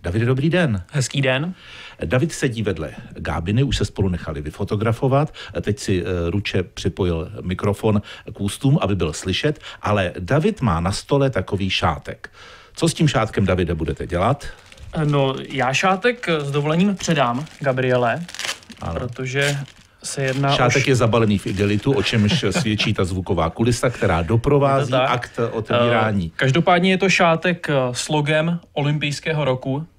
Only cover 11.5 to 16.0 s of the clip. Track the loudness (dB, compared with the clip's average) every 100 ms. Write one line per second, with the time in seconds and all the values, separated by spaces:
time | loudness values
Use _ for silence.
11.5 | -2 -2 0 0 -2 -8 -14 -16 -20 -20
12.5 | -20 -20 -2 0 4 2 2 0 0 0
13.5 | 2 0 -2 -4 -4 -4 0 0 0 -6
14.5 | -16 -20 -20 -8 -2 0 2 2 -2 -6
15.5 | -2 0 2 2 2